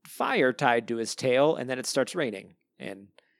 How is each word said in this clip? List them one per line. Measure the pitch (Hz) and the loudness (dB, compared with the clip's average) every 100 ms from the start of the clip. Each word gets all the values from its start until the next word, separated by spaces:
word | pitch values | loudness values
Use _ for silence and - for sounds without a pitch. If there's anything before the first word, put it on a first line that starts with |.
| - | -18
fire | - - 247 131 | -4 0 4 2
tied | - 135 120 113 | 4 2 2 0
to | 117 | -4
his | 113 | -4
tail, | - 131 127 147 - | -2 2 4 4 2
and | 127 | -2
then | 127 | -6
it | 123 | -2
starts | - 127 175 | 0 0 -2
raining. | 135 98 - _ _ - | -4 -6 -12 _ _ -14
And | - 98 104 _ _ | -12 -12 -18 _ _